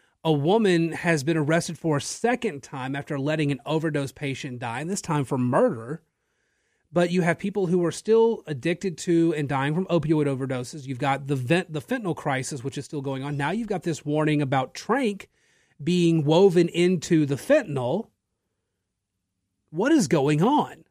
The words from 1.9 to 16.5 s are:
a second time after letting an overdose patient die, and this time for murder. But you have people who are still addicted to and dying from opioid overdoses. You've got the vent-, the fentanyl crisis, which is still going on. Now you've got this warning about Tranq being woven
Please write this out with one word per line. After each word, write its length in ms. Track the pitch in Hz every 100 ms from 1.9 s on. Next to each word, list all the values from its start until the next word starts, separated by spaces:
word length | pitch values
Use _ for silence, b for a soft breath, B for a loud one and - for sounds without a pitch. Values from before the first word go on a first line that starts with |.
| 143
a 60 |
second 600 | - - 233 247 226 143
time 320 | - 139 131
after 240 | 143 - 143
letting 320 | 139 156 143
an 120 | 131 139
overdose 460 | 160 160 147 139
patient 480 | - 143 127 143 123
die, 220 | 120 120
and 80 | 165
this 120 | 202
time 220 | - 147
for 140 | 135 131
murder. 640 | 123 151 254 123 113 160 _ _ _ _ _ _ _ _ _
But 200 | 165 175
you 100 | 180
have 180 | 170 -
people 280 | 202 202 175
who 180 | 180 165
are 60 |
still 520 | - 214 226 226 220 -
addicted 500 | 139 160 170 196 160
to 340 | - 165 165
and 140 | 156 139
dying 260 | 135 139
from 120 | 160 190
opioid 400 | 170 156 156 139
overdoses. 640 | 131 131 127 123 156 131
You've 120 | 127
got 280 | 139 139 139
the 100 | 139
vent-, 340 | 123 170 -
the 100 | 151
fentanyl 360 | - 254 190 147
crisis, 480 | 151 131 127 143 123
which 120 | -
is 60 |
still 180 | - 151
going 220 | 139 135
on. 140 | 139 143
Now 140 | 143
you've 180 | 214 214
got 140 | 185
this 200 | 170 139
warning 380 | 147 151 151 151
about 320 | 139 135 131
Tranq 540 | - - 254 240 196 - _ _ _ _ -
being 440 | 147 180 170 165 143
woven 420 | 160 196